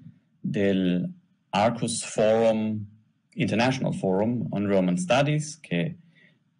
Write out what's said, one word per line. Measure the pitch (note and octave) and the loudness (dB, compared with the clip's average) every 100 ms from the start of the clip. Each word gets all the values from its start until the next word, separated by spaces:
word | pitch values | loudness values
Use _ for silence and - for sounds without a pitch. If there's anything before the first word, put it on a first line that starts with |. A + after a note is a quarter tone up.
| - - _ _ | -20 -20 _ _
del | - G#2 G2+ F#2+ F2+ F2+ - - _ _ - | -6 0 2 2 2 0 -2 -8 _ _ -4
Arcus | G2 A2+ A#2+ A2+ - - | 0 2 0 -4 -6 -6
Forum, | - A2 A2+ A2+ A2 A2 G#2+ G#2 - _ _ _ | 0 4 4 4 2 -2 -4 -8 -16 _ _ _
International | - G#2 G#2 B2+ C#3 G2+ F#2+ | -4 -2 2 0 0 -4 -2
Forum | F#2+ F#2 A2+ B2 - | 0 0 0 -2 -4
on | G2 G2+ | -4 0
Roman | G2 F2+ F2 | 2 2 0
Studies, | - B2 C#3+ D3+ - - | 0 2 2 0 -4 -12
que | - F2 D#2+ - _ _ _ _ _ | -6 -4 -4 -6 _ _ _ _ _